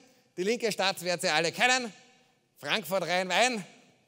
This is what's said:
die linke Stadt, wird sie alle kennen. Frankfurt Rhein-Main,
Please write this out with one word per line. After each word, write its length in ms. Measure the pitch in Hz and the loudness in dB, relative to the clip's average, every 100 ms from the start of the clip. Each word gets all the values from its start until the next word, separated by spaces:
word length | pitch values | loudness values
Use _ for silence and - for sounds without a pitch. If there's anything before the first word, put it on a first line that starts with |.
| - _ _ - | -20 _ _ -6
die 60 | |
linke 280 | 190 240 226 | -2 0 -2
Stadt, 280 | 185 190 190 | 0 0 0
wird 180 | 175 175 | -4 -2
sie 80 | 185 | 2
alle 220 | 156 165 | 2 0
kennen. 420 | 165 247 254 233 - - _ _ _ _ _ | 2 2 2 0 -10 -20 _ _ _ _ _
Frankfurt 460 | 143 196 156 190 | -4 -4 -2 -4
Rhein-Main, 600 | 160 180 185 180 247 226 170 - _ _ | 0 -2 0 2 2 0 -8 -16 _ _